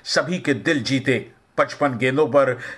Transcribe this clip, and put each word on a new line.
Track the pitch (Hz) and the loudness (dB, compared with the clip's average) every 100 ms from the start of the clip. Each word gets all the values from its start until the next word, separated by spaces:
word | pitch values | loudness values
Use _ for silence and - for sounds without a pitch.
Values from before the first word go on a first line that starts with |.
सभी | - 170 143 180 | -4 -2 0 -2
के | - | -2
दिल | 131 147 151 | -2 0 0
जीते। | 117 135 120 120 - - _ - | 0 -2 0 -2 -4 -18 _ -4
पचपन | 147 - 143 117 | -4 0 -2 0
गेंदों | 131 135 151 | 0 2 4
पर | 139 135 123 - | 4 4 0 -8